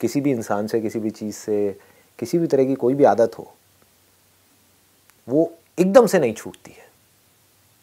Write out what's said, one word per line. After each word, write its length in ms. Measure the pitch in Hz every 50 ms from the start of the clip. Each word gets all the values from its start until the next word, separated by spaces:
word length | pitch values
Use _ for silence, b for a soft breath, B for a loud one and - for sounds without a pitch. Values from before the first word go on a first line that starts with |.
किसी 200 | 120 110 - 143
भी 100 | 135 143
इंसान 360 | 131 113 104 - 107 101 107
से, 140 | 107 117 113
किसी 180 | 110 104 - 117
भी 120 | 107 110
चीज़ 240 | 98 - 110 107 104
से, 440 | - - 110 107 104 104 98 95 - b b b b b b b -
किसी 200 | 120 - - 170
भी 80 | 165
तरह 180 | 143 147 135 135
की 100 | 131 135
कोई 200 | - 117 123 139
भी 100 | 143 139
आदत 340 | 117 - 110 113 113 - -
हो, 140 | - - - _ _ _ _ _ _ _ _ _ _ _ _ _ _ _ _ _ _ _ _ _ _ _ _ _ _ _ _ _ _ _ _ _ _ 110
वो 240 | 131 156 165 - - - _ _ _ -
एकदम 280 | 185 190 196 262 233
से 120 | 190 196 175
नहीं 160 | 139 113 107
छूटती 360 | - - 92 - - - -
है। 180 | - - - - _ _ _ _ _ _ _ _ _ _ _ _ _ _ _ _ _ _